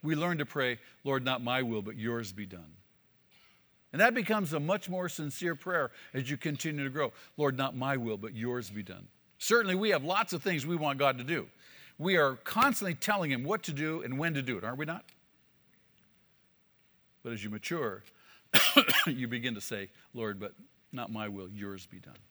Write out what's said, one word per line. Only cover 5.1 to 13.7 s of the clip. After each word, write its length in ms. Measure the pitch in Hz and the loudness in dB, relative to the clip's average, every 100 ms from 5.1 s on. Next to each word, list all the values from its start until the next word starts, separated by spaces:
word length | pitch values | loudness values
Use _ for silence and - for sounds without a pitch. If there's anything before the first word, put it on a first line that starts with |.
| - 151 - 175 160 | -4 -6 -4 -4 -4
prayer 360 | - 175 131 - - | -2 -2 -2 -6 -8
as 160 | - 127 | -6 -4
you 80 | 139 | -4
continue 460 | 160 147 160 151 | -4 -2 -4 -2
to 60 | 139 | -4
grow. 240 | 135 135 - - - | -2 -4 -4 -20 0
"Lord, 200 | 147 131 | 0 2
not 180 | 135 127 | -2 0
my 220 | 131 135 | 0 0
will, 200 | 117 104 | 0 -4
but 180 | 110 107 | -6 -6
yours 340 | 120 123 117 | -4 -4 -4
be 140 | 101 | -10
done." 240 | 98 95 95 _ _ _ | -10 -12 -16 _ _ _
Certainly, 360 | - 233 208 185 | 4 4 6 2
we 140 | 214 | 4
have 140 | 175 | 2
lots 300 | 139 196 226 | 2 0 0
of 100 | 165 | -2
things 220 | 196 170 139 | 0 0 0
we 100 | 170 | 0
want 240 | 151 139 | 0 4
God 180 | 143 131 | 4 4
to 60 | |
do. 240 | 123 160 90 - - - - - | -2 -2 -4 -14 -20 -20 -20 -4
We 200 | 165 185 | 2 6
are 180 | 143 131 | 6 2
constantly 580 | - 214 269 254 196 | -4 4 4 4 -2
telling 380 | 151 - 208 165 | -2 0 2 2
him 120 | 131 | 0
what 200 | 135 214 | 0 -2
to 100 | - | -2